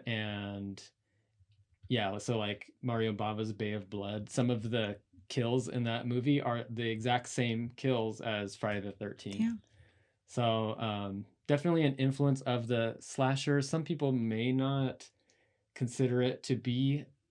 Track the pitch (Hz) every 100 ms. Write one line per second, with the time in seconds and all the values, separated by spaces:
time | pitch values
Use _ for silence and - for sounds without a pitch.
0 | - 113 107 104 101 101 98 95 - _
1 | _ _ _ _ _ _ _ _ - 123
2 | 98 101 - 117 104 101 - - 127 117
3 | 110 104 107 107 110 107 107 104 95 104
4 | 101 107 104 - 120 120 110 117 107 101
5 | _ - - - 117 127 113 127 117 117
6 | 120 120 123 143 127 120 117 117 117 113
7 | 117 123 - - 120 113 120 - 135 123
8 | 110 110 113 104 101 - 107 104 98 98
9 | 104 - 104 98 226 226 - _ - _
10 | _ _ _ - 117 113 110 107 113 104
11 | 101 98 104 _ - 143 170 165 147 135
12 | 135 135 143 135 131 123 117 120 113 110
13 | - - 131 135 143 143 139 160 147 170
14 | 143 131 113 110 120 131 135 139 131 -
15 | - _ _ _ _ _ _ - 123 -
16 | 131 123 123 - - 127 131 123 135 143
17 | - _ _